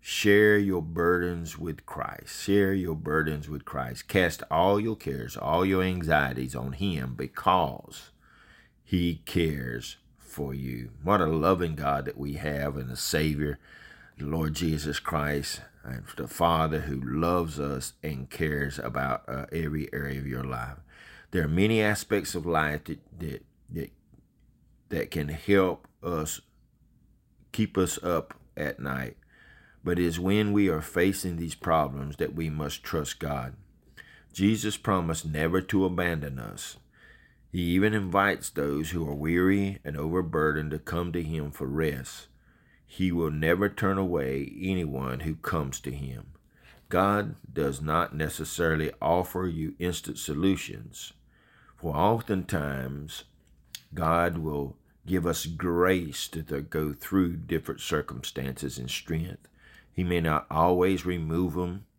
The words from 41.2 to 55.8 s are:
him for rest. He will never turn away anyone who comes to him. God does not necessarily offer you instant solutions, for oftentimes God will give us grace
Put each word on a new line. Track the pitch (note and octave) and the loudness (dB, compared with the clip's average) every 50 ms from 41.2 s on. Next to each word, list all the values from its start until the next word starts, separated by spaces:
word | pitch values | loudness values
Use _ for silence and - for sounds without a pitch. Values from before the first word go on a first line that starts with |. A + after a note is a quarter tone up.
| E2 | -4
him | D2+ D#2+ D#2+ D2 D2 | -2 -4 -4 -4 -6
for | C#2+ - C#2+ | -8 -8 -6
rest. | C2 C#2 D#2 D#2+ D#2 C#2+ C2 C2 - - - - - _ _ _ _ _ _ _ _ _ _ _ | -4 -2 0 0 0 -2 -4 -8 -12 -14 -16 -18 -20 _ _ _ _ _ _ _ _ _ _ _
He | _ - - F#2 F#2 F2 | _ -4 0 0 2 2
will | E2+ E2 D#2 | 2 0 0
never | D2+ D2+ D#2 D#2+ F2 F2+ G2+ G2+ | 0 2 4 4 4 4 4 0
turn | G2+ - - F#2+ G2 F#2+ | 0 0 0 0 2 2
away | G2 F2+ F2 D#2 C#2 C2 C2+ C#2 C#2 C#2 - - F#2 | 0 0 0 0 0 0 -2 -2 -4 -6 -8 -6 -4
anyone | F#2 F#2+ F#2 E2+ D2+ C2+ C2 C2 B1+ B1+ C2 | -2 0 0 -2 -2 -4 -4 -4 -4 -4 -4
who | D2+ D#2 D#2+ | -4 -4 -4
comes | D#2+ - - - E2 D2 C2+ C2 - | -4 -4 -4 -2 -2 -2 -4 -6 -8
to | - C2+ | -8 -8
him. | C2 C#2+ C#2 C2+ B1 A1+ - - - - _ _ _ _ _ - - - _ _ | -8 -6 -8 -10 -10 -12 -14 -16 -20 -20 _ _ _ _ _ -20 -20 -20 _ _
God | - F2 F#2+ G2+ G2+ G#2 G#2 - - - - - - | 2 4 4 4 4 2 0 -2 -6 -12 -14 -8 -4
does | - D2+ C#2 C2+ C2+ D2+ | -2 0 0 -2 -2 -2
not | D2+ D#2 E2+ F2 - - | 2 2 2 2 2 -2
necessarily | D2+ D#2 D2+ - - D#2 D#2 - - F2 E2 D#2+ D#2 D#2 D2 - - - | -4 -4 -4 -2 -6 -8 -8 -2 0 2 2 4 2 0 -2 -4 -2 2
offer | D#2 E2+ F2+ F2+ - - F2+ F#2 | 4 4 4 2 0 -2 -4 -2
you | F2+ E2 D#2+ D#2+ D#2 - - | -2 -2 -2 -4 -6 -4 -4
instant | F2 F2 E2+ - - - - | -4 -2 -2 -4 -6 -10 -10
solutions, | - - - D2+ D2 F2+ F#2+ F#2+ E2+ - - - G1+ A1 - - - - - - _ _ _ _ _ _ _ _ - _ _ _ | -8 -6 -6 -2 2 4 2 2 2 -2 -10 -10 -12 -14 -14 -14 -16 -16 -16 -18 _ _ _ _ _ _ _ _ -20 _ _ _
for | _ - E2 D2 | _ -6 -4 0
oftentimes | D2 E2+ G2+ A#2 A2+ A2+ - G#2+ F#2+ F2+ - - E2+ D2 C#2+ C#2 C2+ C2 C2+ C2+ C#2+ D2 D#2 - - - _ _ _ _ _ _ _ _ _ _ - _ _ - | 2 4 4 4 2 0 0 -2 -2 0 -2 -2 -2 0 -2 -4 -4 -6 -6 -8 -8 -10 -12 -14 -14 -16 _ _ _ _ _ _ _ _ _ _ -18 _ _ -6
God | E2+ E2+ D#2+ E2 E2+ E2+ F2 E2 E2 | -2 2 4 4 4 4 2 0 -2
will | D#2 D#2 D2 D2 C#2+ C2+ - _ _ _ _ _ _ | -4 -2 -2 -2 -4 -4 -8 _ _ _ _ _ _
give | D2+ F#2 F#2 E2 | 0 0 2 2
us | F2 D#2+ - - | 2 0 0 -2
grace | D#2+ E2 D2+ E2+ F2+ E2+ E2+ | -6 -6 -2 -2 0 4 4